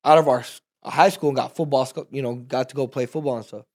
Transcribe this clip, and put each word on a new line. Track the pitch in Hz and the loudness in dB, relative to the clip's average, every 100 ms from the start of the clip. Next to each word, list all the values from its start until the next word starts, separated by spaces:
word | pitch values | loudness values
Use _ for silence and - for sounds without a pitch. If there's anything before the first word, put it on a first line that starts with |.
out | 143 160 | 6 6
of | 147 | 6
our | 127 | 0
s-, | - - _ _ | -2 -18 _ _
high | - - 190 | -6 2 2
school | - 147 | 4 -2
and | 131 | -2
got | 127 - | -4 -6
football, | 151 135 131 | 0 0 0
sc-, | - 143 | -6 -10
you | 135 | -6
know, | 123 | -6
got | 123 123 127 127 | -8 -6 -4 -4
to | 143 | -4
go | 127 | -4
play | 139 123 | -4 -6
football | 156 143 120 | -4 -4 -6
and | 104 | -10
stuff. | 104 - | -18 -18